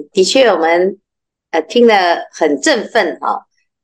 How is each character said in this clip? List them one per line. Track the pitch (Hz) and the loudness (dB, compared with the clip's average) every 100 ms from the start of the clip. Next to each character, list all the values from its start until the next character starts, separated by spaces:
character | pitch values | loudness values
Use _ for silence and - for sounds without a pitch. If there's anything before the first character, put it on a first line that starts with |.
| 147 | -2
的 | - | -2
确 | 190 269 247 | 0 2 2
我 | 175 | 2
们， | 165 175 185 202 _ _ _ _ _ | 0 0 -2 -4 _ _ _ _ _
呃， | 165 | -6
听 | 156 240 233 | -2 2 4
了 | 208 175 165 - | 4 2 -2 -6
很 | - 160 143 | -4 -2 0
振 | 220 240 - | -2 -2 -2
奋 | 233 175 - | -2 -2 -4
啊， | - 104 - _ _ _ | -6 -8 -10 _ _ _